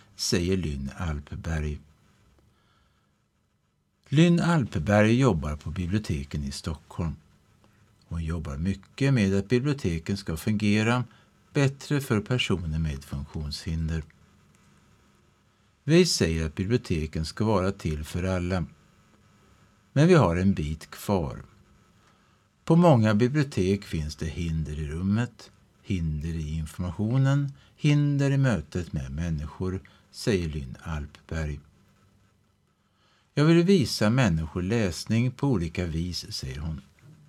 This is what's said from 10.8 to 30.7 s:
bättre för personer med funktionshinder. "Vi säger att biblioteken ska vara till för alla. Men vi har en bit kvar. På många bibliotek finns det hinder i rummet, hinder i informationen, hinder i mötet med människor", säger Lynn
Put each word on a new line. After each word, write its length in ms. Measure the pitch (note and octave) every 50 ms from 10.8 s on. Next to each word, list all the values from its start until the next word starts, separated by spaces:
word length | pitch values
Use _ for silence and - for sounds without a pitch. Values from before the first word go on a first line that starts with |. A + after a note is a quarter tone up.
| A2 A2+ A#2+ B2 A#2+ - - - _ _ _ _ _ _ -
bättre 480 | D3 C#3+ C3+ C#3 - - - D3 C#3+
för 200 | C#3 - A#2 G#2
personer 580 | G2+ - B2+ B2 - - G2+ F2 F2 D#2+ D2+ E2
med 240 | E2 D#2 C#2+ C2+ -
funktionshinder. 1000 | - - C#2 C#2 - - E2 D2+ D2 D2 - - - D#2+ D#2+ D#2+ D#2 D#2+ D#2+ D#2 - _ _ _ _ _ _ _ _ _ _ _ _ _ _ _ _ _ _ _ _ _ _ _ _ _ _ _ _ _ _ _ _ _ _ _
"Vi 220 | C#3+ D3+ E3+ F#3
säger 400 | E3 - - G#2 E2 E2 D#2+ D#2+
att 100 | D#2+ -
biblioteken 680 | - F#2+ F#2 A#2+ B2 - - F#2 D#2+ D2+ D#2 - E2 E2
ska 200 | D#2+ - - G#2+
vara 260 | G#2+ A2 F#2+ F2+ F#2+
till 320 | G2 - - F2 D#2 D2 D#2
för 200 | - - F#2 F2
alla. 420 | F#2 F#2 F#2 F2 F2 F#2 F#2 D#2+ - - _ _ _ _ _ _ _ _ _ _ _ _ _ _ _ _ _ _ _ _ _ _ _ _
Men 140 | C3+ D3+ E3+
vi 60 | F#3
har 220 | D#3+ A#2+ F2 E2+
en 180 | F2 F#2 G2 F#2+
bit 380 | - D#2+ D2 D#2 D#2 - -
kvar. 520 | - - - - G#2 F#2 D#2 C2+ A1+ - - - - - _ _ _ _ _ _ _ _ _ _ _ _ _ _ _ _ _ _ _ _ _
På 100 | - E3
många 400 | E3+ F3 F3 D3 A#2 G#2+ G#2+ G#2+
bibliotek 720 | G#2 B2 B2 C#3 D3+ C#3+ C#3 - - F#2 F#2 G2 G2+ -
finns 300 | - - E2 D2+ D2+ D2+
det 120 | - F2 D#2+
hinder 520 | D2 E2 F2 E2 D#2+ D#2+ D#2 D2+ D2+ D2+
i 80 | D#2 D2
rummet, 640 | D2+ E2 F2+ G2 G2+ A2 B2 A#2 - - - - _ _ _ _ _ _
hinder 480 | _ - G#2 F2+ E2 D#2+ D2+ D2+ D2 E2
i 280 | E2 E2 D#2 D2+ D#2 D#2+
informationen, 960 | D#2 D#2+ - - F2+ F2+ D#2+ - G#2 A2 A#2+ C3+ C3+ C3+ C#3 C#3+ C#3+ C#3 C#3 - - _ _
hinder 560 | _ - D3+ D3 D3 D3 C#3+ C#3+ C#3 C#3 C#3
i 60 | C#3 C3+
mötet 560 | C3+ C3+ A2 E2+ D2 - - F#2 E2+ - -
med 180 | D#2 C2+ C2
människor", 720 | C2+ D2 E2+ E2+ D#2+ D2 D2+ D#2+ - - G2 F#2 F2+ F#2+ - - - _ _ _
säger 380 | - - - - A2 F#2 E2+ D#2+
Lynn 280 | D2 D#2 C2+ B1+